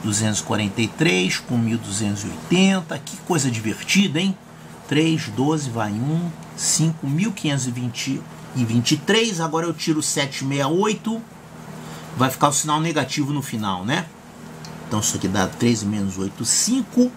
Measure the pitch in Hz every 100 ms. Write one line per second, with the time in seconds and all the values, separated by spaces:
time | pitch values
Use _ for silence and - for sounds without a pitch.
0 | 113 107 110 104 - 107 104 101 110 -
1 | 160 180 180 - - 123 113 113 107 101
2 | 107 101 101 80 - 180 190 190 165 151
3 | - - - 170 131 113 107 98 - 190
4 | 196 147 196 190 - - - - - 143
5 | 165 160 - 104 139 156 135 113 107 104
6 | 139 165 175 160 - - - - 160 160
7 | 139 151 214 190 156 139 123 120 123 -
8 | 135 135 - - - 131 113 120 117 147
9 | - 214 233 170 165 160 170 160 - 156
10 | 151 - 139 - 135 139 139 170 214 214
11 | 220 226 - - - - - - - -
12 | - - 127 - 147 143 151 151 165 156
13 | 131 - 139 147 - 113 104 92 98 160
14 | 165 - - - - - - - - 107
15 | - - 95 101 92 - 120 110 101 107
16 | 98 92 95 - 117 - - 262 - 240
17 | 247